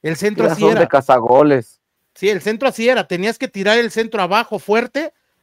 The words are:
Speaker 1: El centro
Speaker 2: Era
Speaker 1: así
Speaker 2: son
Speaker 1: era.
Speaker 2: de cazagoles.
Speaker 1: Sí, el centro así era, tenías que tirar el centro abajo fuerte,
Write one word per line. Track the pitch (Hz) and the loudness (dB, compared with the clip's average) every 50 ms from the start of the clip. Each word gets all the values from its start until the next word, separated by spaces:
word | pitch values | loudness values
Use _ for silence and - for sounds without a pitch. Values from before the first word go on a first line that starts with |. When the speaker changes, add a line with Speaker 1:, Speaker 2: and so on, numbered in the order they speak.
Speaker 1:
El | - 156 165 | -8 -8 -6
centro | - 190 214 208 - 226 | -4 -4 -4 -2 0 0
Speaker 2:
Era | - - | 0 0
Speaker 1:
así | - 208 | 2 2
Speaker 2:
son | 208 | 2
Speaker 1:
era. | 226 214 175 | 4 2 2
Speaker 2:
de | - | 2
cazagoles. | - 139 - - 131 123 117 120 123 139 151 147 143 127 110 _ _ _ _ _ _ _ _ _ _ | 2 0 4 4 2 2 4 4 4 4 6 4 4 0 -2 _ _ _ _ _ _ _ _ _ _
Speaker 1:
Sí, | - 185 202 | -4 -2 -2
el | 214 180 | -2 -2
centro | - 208 220 214 277 262 | -4 -4 -4 -2 -2 -4
así | - - 226 240 | -2 0 0 0
era, | 262 226 185 - | 0 0 -2 -4
tenías | 185 175 190 220 226 - | -4 -4 -4 -4 -4 -6
que | 269 - | -8 -10
tirar | - 196 190 208 220 233 | -8 -4 0 0 2 2
el | 233 220 | 0 -2
centro | - 226 226 226 226 208 185 | -2 -4 -6 -4 -4 -4 -2
abajo | 170 196 220 226 - 220 185 | 0 0 -2 -2 -2 -6 -10
fuerte, | - - 208 226 240 - - 277 320 302 _ _ _ _ _ _ | -4 -2 -2 -2 -2 -2 -6 -6 -6 -6 _ _ _ _ _ _